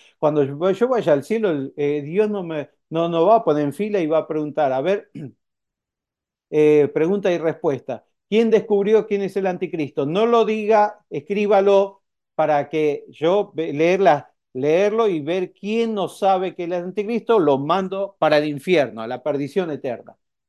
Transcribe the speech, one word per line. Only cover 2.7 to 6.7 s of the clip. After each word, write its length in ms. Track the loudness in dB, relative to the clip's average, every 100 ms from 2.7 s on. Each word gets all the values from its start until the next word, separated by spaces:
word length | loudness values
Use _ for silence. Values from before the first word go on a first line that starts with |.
| _ _
no, 180 | -4 -2
no 180 | 2 4
va 100 | 4
a 80 |
poner 200 | 4 0
en 80 | -2
fila 280 | -4 -4 -2
y 60 | 0
va 100 | -2
a 100 | -2
preguntar, 440 | -6 -4 -2 -2
a 80 | 0
ver, 300 | -2 -4 -6
<clears throat> 1400 | -16 -16 -18 _ _ _ _ _ _ _ _ _ _ _
eh, 400 | 2 4